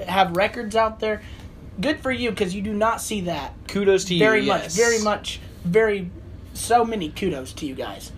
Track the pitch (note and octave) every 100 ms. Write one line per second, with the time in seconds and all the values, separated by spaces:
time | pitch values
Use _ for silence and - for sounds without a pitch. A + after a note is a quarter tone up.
0 | F#3 F#3 F#3 E3+ G#3 B3 A#3 A3 A3 A3
1 | A3 G#3+ - - - - - - A3 D4+
2 | C4 B3 A#3+ G3 G3 G3 G3+ G#3 A3 A3+
3 | - G#3+ F3 D#3 C3+ - - G3 G3 F#3+
4 | F#3+ F3 G#3+ G#3+ G3+ F3+ - E3+ A#3 A3+
5 | G#3 G3+ - - - - F3 G3 A3 G3+
6 | F3+ - - - - - - A#3 A#3 A3
7 | D#3 - G3 C#3+ C3 - D3+ B2+ A#2 F#2+
8 | -